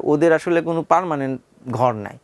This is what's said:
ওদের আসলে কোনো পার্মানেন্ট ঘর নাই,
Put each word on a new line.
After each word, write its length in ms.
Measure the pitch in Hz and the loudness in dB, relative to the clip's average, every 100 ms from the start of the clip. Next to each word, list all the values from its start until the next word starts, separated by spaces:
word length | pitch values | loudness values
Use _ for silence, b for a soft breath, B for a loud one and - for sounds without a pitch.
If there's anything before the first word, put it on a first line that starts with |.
ওদের 300 | - 147 165 | 0 2 4
আসলে 280 | 160 - 170 | 2 2 -2
কোনো 220 | 165 165 | 0 -4
পার্মানেন্ট 580 | 151 165 185 147 135 131 - _ 127 | 0 0 2 -4 -4 -6 -10 _ -8
ঘর 220 | 117 123 | 0 0
নাই, 240 | 110 101 - | 0 -8 -14